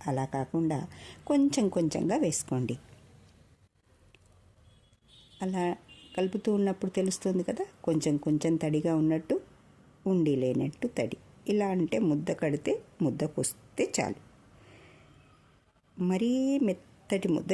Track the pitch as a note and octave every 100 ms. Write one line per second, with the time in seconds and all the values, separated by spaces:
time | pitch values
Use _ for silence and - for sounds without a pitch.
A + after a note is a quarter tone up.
0 | - C3 C3+ C#3 C3 E3 D#3+ D3 - -
1 | - - - D4 C#4 C#4+ G3+ F#3 E3 -
2 | E3 A#3+ F#3+ D3 - B2+ B2+ B2 - -
3 | - - - - - _ _ _ _ _
4 | - - _ - - _ - - _ _
5 | _ - - - F#3+ F#3 F3 F3+ - -
6 | - - F#3 G3+ G#3+ G#3 G3 F#3+ F#3+ F#3+
7 | F#3+ F#3 F#3+ F#3 F3 A#3 G4 - - D#3+
8 | D#3 D3 D#3 D3+ E3 E3 D#3 D3+ E3 D#3+
9 | D#3 D#3+ - G4 - - - - - -
10 | - F#3 D#3 C3+ B2+ B2 C3+ - B3 -
11 | A2+ - - - - G#3 G3+ F#3 D#3+ A3
12 | G3 D3 E3 D#3+ D#3 D3 - A4 - -
13 | E3+ D3 D3+ - C3+ - - - - -
14 | B2 - - - - - - - - -
15 | - - - - _ _ _ _ _ -
16 | F3+ F#3 A#3 B3+ C4 C#4 G#3+ F3+ - -
17 | - G3 F#3+ D#3+ E3